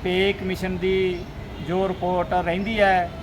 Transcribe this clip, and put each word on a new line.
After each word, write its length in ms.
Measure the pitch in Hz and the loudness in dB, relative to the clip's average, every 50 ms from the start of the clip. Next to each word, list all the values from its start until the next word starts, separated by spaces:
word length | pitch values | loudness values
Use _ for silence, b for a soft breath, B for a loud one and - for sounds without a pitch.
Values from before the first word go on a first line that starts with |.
| - | 0
ਪੇ 300 | 185 180 185 190 196 202 | 0 2 2 2 2 0
ਕਮਿਸ਼ਨ 440 | - 196 190 185 175 185 185 185 175 | 0 -2 -4 -4 -2 -2 -4 -2 0
ਦੀ 480 | 175 190 190 190 190 185 180 175 175 - - - - - - - - 143 | 0 0 2 2 2 0 -2 -4 -8 -10 -12 -12 -12 -12 -10 -10 -6 -2
ਜੋ 200 | 175 185 196 190 | 0 0 0 0
ਰਿਪੋਰਟ 460 | 180 - - 180 180 180 175 180 190 | 0 -2 0 0 0 0 0 2 0
ਰਹਿੰਦੀ 460 | 180 180 185 170 185 196 214 226 214 | 0 2 2 0 0 -2 -2 2 4
ਹੈ 300 | 202 196 190 185 175 160 143 - | 4 6 6 4 2 0 -6 -10